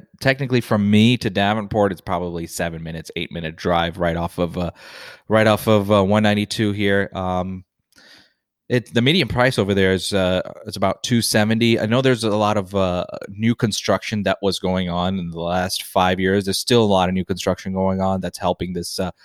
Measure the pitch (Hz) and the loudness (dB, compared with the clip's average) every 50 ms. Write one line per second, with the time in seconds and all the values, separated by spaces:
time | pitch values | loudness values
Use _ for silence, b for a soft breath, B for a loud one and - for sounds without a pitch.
0 | - _ _ - - 135 135 135 143 123 127 120 - - 113 107 101 104 104 107 | -8 _ _ -4 -2 0 0 0 -2 -2 0 0 0 0 0 2 2 4 6 6
1 | 110 120 123 110 - 110 90 101 98 101 107 110 104 98 120 107 101 98 90 - | 6 6 4 2 0 -2 0 0 0 0 0 -2 -4 -2 0 2 2 2 0 -4
2 | - 101 92 87 90 87 85 85 85 - - - 87 85 82 80 82 82 82 80 | -6 -4 -4 -4 -4 -4 -6 -6 -8 -8 -6 -6 -6 -6 -6 -8 -10 -10 -10 -10
3 | - - - 85 82 - - 85 82 82 82 - - 92 87 85 85 85 82 90 | -12 -10 -8 -8 -8 -8 -8 -8 -8 -8 -8 -4 0 2 2 2 2 0 -2 -2
4 | 87 85 82 85 85 85 - - 87 82 87 92 87 82 B B B B B B | -2 0 0 -2 -4 -4 -2 -4 -4 -2 -2 -4 -4 -6 B B B B B B
5 | B B B B B - 107 110 107 110 107 101 - 113 110 104 98 98 107 101 | B B B B B 2 4 4 6 4 4 2 4 4 4 4 4 4 4 4
6 | 95 95 104 107 104 104 104 104 104 - - 117 110 104 101 104 101 98 98 101 | 4 4 4 4 4 2 2 0 -2 -2 -2 -2 -2 -2 0 0 0 2 2 0
7 | 98 - - 95 92 92 92 90 92 95 95 92 98 _ _ _ _ _ b b | 0 -2 -4 -6 -4 -2 -2 -2 -4 -4 -8 -12 -14 _ _ _ _ _ b b
8 | b b b b b b b b b _ _ _ _ - 120 123 - - - 117 | b b b b b b b b b _ _ _ _ -2 -2 -2 -2 -2 -2 0
9 | 120 139 170 190 135 110 - 123 123 131 - 123 101 98 101 98 95 95 95 90 | 2 4 2 2 0 0 2 2 2 2 2 2 2 2 4 4 4 4 2 2
10 | - - 101 95 92 90 92 90 - - - - - 104 - 98 98 95 - - | 0 0 0 2 2 2 0 0 -2 -6 -12 -16 -14 -12 -6 -4 -2 -2 -2 -4
11 | - - 123 117 - - - 110 107 110 110 113 117 117 113 - 107 107 117 131 | -2 0 0 0 2 2 2 2 2 2 2 2 2 2 2 2 2 0 0 2
12 | 131 131 127 110 113 107 101 107 104 104 104 107 95 92 98 98 95 90 90 90 | 2 2 2 0 0 -2 0 0 2 2 0 0 -2 -2 -2 0 0 0 0 -2
13 | - - - - - - 101 101 110 117 120 - 123 107 - - - - 98 95 | -4 -6 -8 -12 -12 -12 -6 -2 0 0 0 0 0 -2 -2 -2 0 0 0 0
14 | - - 110 104 95 95 95 - 98 98 92 - - 92 92 92 92 87 85 87 | 0 -2 -4 -2 0 0 0 0 0 -2 -2 -2 -2 -2 0 0 -2 -2 -2 -2
15 | 87 90 95 95 87 85 82 82 85 85 87 92 90 95 - - - - - 98 | -2 -2 -2 -4 -6 -8 -8 -6 -4 -2 -2 -2 -2 -2 -4 -8 -8 -2 0 2
16 | 92 92 92 92 92 92 98 104 95 98 95 - - - 123 117 110 101 98 92 | 2 2 2 2 2 2 2 2 0 -2 -4 -4 0 2 4 4 4 4 4 2
17 | 90 92 92 92 90 - 92 87 - 95 90 - - 95 92 95 95 95 95 95 | 2 2 0 -2 -2 -4 -6 -4 -2 -4 -4 -4 -4 -6 -4 -2 -2 -2 0 0
18 | 95 95 95 95 92 - - - 92 90 90 - 92 90 90 87 87 - - - | 0 -2 -2 -2 -4 -6 -8 -4 -2 -2 -2 -2 -4 -6 -6 -8 -8 -8 -6 -6
19 | 92 87 b b | -6 -6 b b